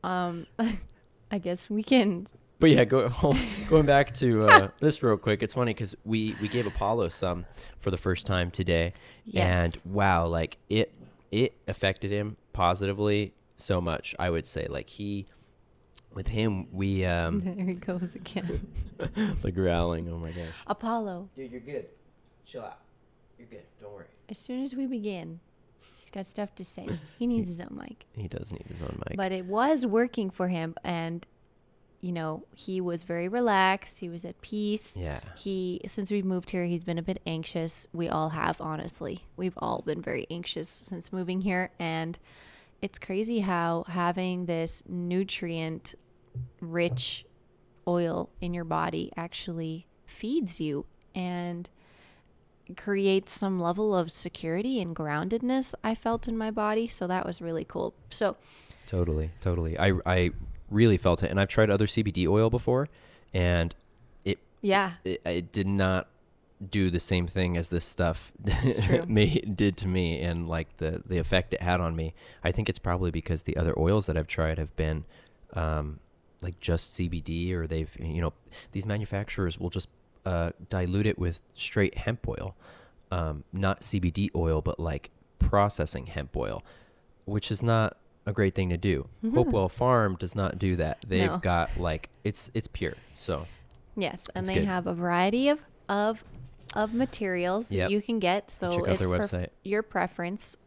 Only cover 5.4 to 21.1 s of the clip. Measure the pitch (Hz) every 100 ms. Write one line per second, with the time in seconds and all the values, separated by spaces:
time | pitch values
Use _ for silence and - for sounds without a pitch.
5.4 | 110 131 120 107 101 - 104 110 107 -
6.4 | 104 120 104 - 98 117 90 - 92 87
7.4 | 85 - - - 101 87 95 87 - 92
8.4 | 87 - 90 82 85 - - - - -
9.4 | 92 90 85 - 87 101 98 87 85 82
10.4 | 80 - _ 107 - - - - _ 104
11.4 | 127 - - 95 98 95 98 101 104 107
12.4 | _ 113 87 90 98 98 104 104 101 _
13.4 | _ - - 92 87 78 - - 90 82
14.4 | - 78 73 69 - - 101 101 98 -
15.4 | _ _ _ _ _ - _ - 98 110
16.4 | 110 95 - 92 98 95 92 85 85 202
17.4 | 185 190 185 180 - 180 175 - - -
18.4 | 180 - - - - - 175 - 214 143
19.4 | - 90 92 85 85 82 85 85 82 87
20.4 | 82 - - 208 226 233 208